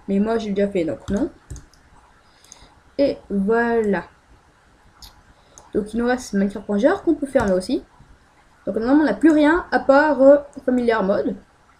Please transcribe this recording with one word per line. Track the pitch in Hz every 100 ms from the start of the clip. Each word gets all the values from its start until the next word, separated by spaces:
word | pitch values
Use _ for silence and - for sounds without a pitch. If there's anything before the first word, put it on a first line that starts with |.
| -
mais | 196
moi | 214 226
j'ai | 208
déjà | 196 202
fait | 196 160
donc | 113 -
non. | 196 311 - - - - _ _ - _ _ _ _ _ - - _ _ -
Et | 277 - -
voilà. | 202 196 226 233 233 214 180 - _ _ _ _ _ _ _ _ _ - _ _ _ _ - -
Donc | - 208 226
il |
nous | 240
reste | 254 -
Minecraft | 196 202 214 196
point | 202
jar | 262 392
qu'on | - 311
peut | 277
fermer | 269 208
aussi. | 180 190 302 - _ - _ _ _ _ _ -
Donc | 208
normalement | 226 294
on | 294
n'a | 202
plus | 311
rien | 302 294 339 -
à | 254
part, | 254 277 311 254
euh, | 269 285 285 -
familiar | - 247 240 220
mode. | 196 202 - 196 - _ _